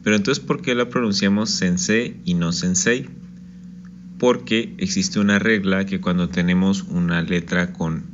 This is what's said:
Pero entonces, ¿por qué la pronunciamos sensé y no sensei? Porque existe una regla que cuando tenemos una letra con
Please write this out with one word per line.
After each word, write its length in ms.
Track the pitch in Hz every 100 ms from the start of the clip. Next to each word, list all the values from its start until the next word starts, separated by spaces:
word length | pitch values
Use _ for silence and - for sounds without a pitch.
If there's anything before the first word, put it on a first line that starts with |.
Pero 120 | 104
entonces, 280 | 107 101 139
¿por 180 | - 143
qué 140 | -
la 140 | 123 120
pronunciamos 600 | 127 117 98 98 101 107
sensé 680 | - 92 87 92 107 123 -
y 100 | -
no 180 | 87 85
sensei? 580 | 85 90 92 117 120 - - - - - - - - - - - -
Porque 540 | 123 123 127 113 - -
existe 420 | 92 - 92 107
una 200 | 101 101
regla 460 | 107 110 95 95
que 160 | 98 95
cuando 280 | 90 90 87
tenemos 540 | 90 87 90 95 98
una 380 | - 87 87 85
letra 520 | 82 90 85 87 87
con 300 | - 82 78 -